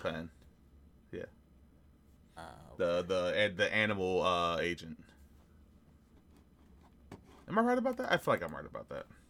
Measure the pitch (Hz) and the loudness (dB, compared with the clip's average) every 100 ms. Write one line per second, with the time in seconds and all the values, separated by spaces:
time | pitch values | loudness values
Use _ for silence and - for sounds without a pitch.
0 | 90 82 82 - - - - - - - | -4 -6 -10 -16 -20 -20 -20 -20 -20 -20
1 | - 90 - - - - - - - - | -16 -14 -14 -18 -20 -20 -20 -20 -20 -20
2 | - - - 80 82 58 80 73 87 87 | -20 -20 -20 -20 -18 -20 -20 -2 2 2
3 | 87 92 87 90 104 90 101 107 107 101 | 2 0 2 2 0 2 2 2 2 2
4 | 92 92 90 90 85 80 85 82 80 78 | 2 2 4 4 2 0 -2 -4 -10 -16
5 | - - - - - - - - - - | -18 -20 -20 -20 -20 -20 -20 -20 -20 -20
6 | - - - - - - - - - - | -20 -20 -20 -20 -20 -20 -20 -20 -20 -20
7 | - - - - - 208 240 247 262 - | -20 -20 -20 -20 0 2 4 2 0 -4
8 | - 175 151 113 82 73 73 - - - | 0 0 2 0 0 -8 -10 -12 -10 -10
9 | - - | -12 -20